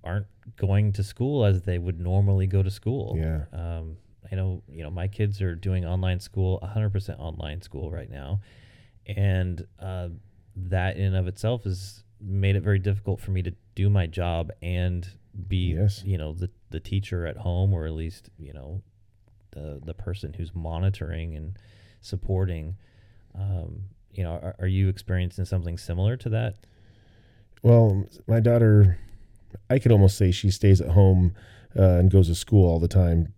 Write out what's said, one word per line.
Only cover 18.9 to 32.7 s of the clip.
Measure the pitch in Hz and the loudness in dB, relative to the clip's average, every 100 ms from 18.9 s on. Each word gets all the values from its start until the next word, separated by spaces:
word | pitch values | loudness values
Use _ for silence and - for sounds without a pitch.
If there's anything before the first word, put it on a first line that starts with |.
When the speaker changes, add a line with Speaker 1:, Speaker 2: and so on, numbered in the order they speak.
| _ _ _ _ _ _ | _ _ _ _ _ _
Speaker 1:
the, | - 76 73 | -16 -14 -12
the | 76 | -12
person | 87 - 95 76 | -10 -10 -8 -10
who's | 73 82 | -10 -10
monitoring | 87 82 82 95 98 80 82 82 78 | -8 -6 -2 -2 -2 -6 -8 -8 -10
and | 78 98 - - _ _ | -12 -14 -18 -20 _ _
supporting. | - 98 - 92 95 82 78 95 _ _ _ - _ 87 | -12 -8 -4 -2 -2 -4 -10 -12 _ _ _ -20 _ -10
Um, | 98 92 82 78 98 - _ | -6 -6 -8 -12 -16 -18 _
you | 95 | -8
know, | 87 | -6
are, | 85 87 - | -6 -10 -4
are | 92 | -2
you | 95 95 | 2 0
experiencing | 95 - 92 90 - | -2 -4 -2 -2 -6
something | 90 92 85 87 | -4 -4 -4 -10
similar | - 85 101 123 | -6 -2 -2 -2
to | 120 | -4
that? | 110 117 - _ _ _ _ _ _ _ _ _ _ | -2 -4 -8 _ _ _ _ _ _ _ _ _ _
Speaker 2:
Well, | 117 117 113 98 - - - | 6 8 6 2 -2 -10 0
my | 113 | 2
daughter, | 113 117 113 104 98 87 - - - - - - _ | 4 6 8 8 8 6 -6 -20 -20 -20 -20 -20 _
I | - | 2
could | 120 | 6
almost | 107 95 101 | 8 6 6
say | 95 | 0
she | 90 101 | 2 0
stays | 95 101 95 | 2 4 4
at | 67 | 6
home, | 82 95 92 87 - - - - - | 6 6 6 4 0 -18 -20 -10 4
uh, | 95 87 | 6 8
and | 95 | 6
goes | 95 85 | 6 6
to | |
school | 85 - 107 | 2 4 6
all | 90 | 6